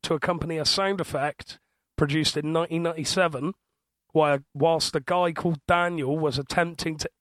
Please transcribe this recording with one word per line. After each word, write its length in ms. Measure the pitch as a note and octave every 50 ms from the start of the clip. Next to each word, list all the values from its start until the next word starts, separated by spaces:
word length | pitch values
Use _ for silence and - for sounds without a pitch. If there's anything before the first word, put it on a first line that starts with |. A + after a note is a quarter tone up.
| -
to 100 | - E3
accompany 440 | D3 - - F3 D#3+ D3 E3 E3 D#3
a 60 | D3
sound 360 | - - G3 G3 G3 G3+ F#3
effect 580 | D#3+ - - C#3 C#3 D3+ - - - - - - _ _ _ _ _ _ _
produced 400 | - D#3 C#3+ C#3 D#3+ D3+ - -
in 160 | D3+ D3 D3+
nineteen 300 | D#3+ E3 E3 E3 E3 E3
ninety-seven 720 | E3+ E3 - E3 C#3+ - - F#3+ F3+ E3+ D3 B2 C#3 E3+ G3 - _ _ _ _ _ _ _ _ _ _
while, 280 | - D#3+ D3+ D3 C#3+ C#3 C#3 _ -
whilst 400 | C#3+ D3 E3 E3 D#3 - - -
a 40 | D3+
guy 320 | C3 - F3 F3+ F3+ F3
called 280 | D#3+ - - F3 E3 C#3+ -
Daniel 520 | - F3 F3 F3 F3 F3 D#3+ C#3 B2+ D3 D#3+
was 200 | D#3 D3 B2 C#3
attempting 580 | C#3 - - F3+ E3+ E3+ E3 - - E3 D#3 D3
to 120 | - - - _